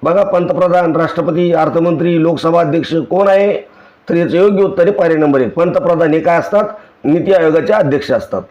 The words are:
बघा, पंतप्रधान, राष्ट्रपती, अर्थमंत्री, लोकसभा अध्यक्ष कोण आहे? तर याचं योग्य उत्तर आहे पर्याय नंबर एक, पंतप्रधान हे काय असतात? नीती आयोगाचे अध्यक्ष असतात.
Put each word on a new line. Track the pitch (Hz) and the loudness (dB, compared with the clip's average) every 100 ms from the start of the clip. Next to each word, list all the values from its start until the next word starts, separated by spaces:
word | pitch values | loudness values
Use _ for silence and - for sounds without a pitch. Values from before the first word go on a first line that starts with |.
बघा, | 135 180 | -2 0
पंतप्रधान, | 196 180 175 185 180 180 175 160 | 0 -2 -2 0 0 0 0 0
राष्ट्रपती, | 160 - 165 165 175 | -2 -2 -4 -2 0
अर्थमंत्री, | 165 156 165 170 165 170 170 | 0 0 0 0 0 0 0
लोकसभा | 160 165 190 170 | 0 0 0 0
अध्यक्ष | 165 160 135 | 0 -2 -2
कोण | 165 151 180 196 | -4 -2 0 2
आहे? | 196 202 - - - - _ - | 2 2 -2 -8 -20 -20 _ -4
तर | |
याचं | 170 170 165 | -2 0 2
योग्य | 202 196 | 2 2
उत्तर | 196 - | 0 2
आहे | 170 | 0
पर्याय | 202 170 160 | 2 0 2
नंबर | 151 139 | 2 2
एक, | 120 | 0
पंतप्रधान | 127 170 185 170 165 160 | 0 0 0 0 0 2
हे | 160 | 2
काय | 160 170 | 2 0
असतात? | - 202 208 - - _ | 0 -2 -2 -6 -20 _
नीती | 143 160 190 | -2 0 2
आयोगाचे | 190 160 156 160 | 2 2 0 0
अध्यक्ष | 214 143 139 - | 0 0 -2 -2
असतात. | 123 - 98 90 | -4 -4 -8 -8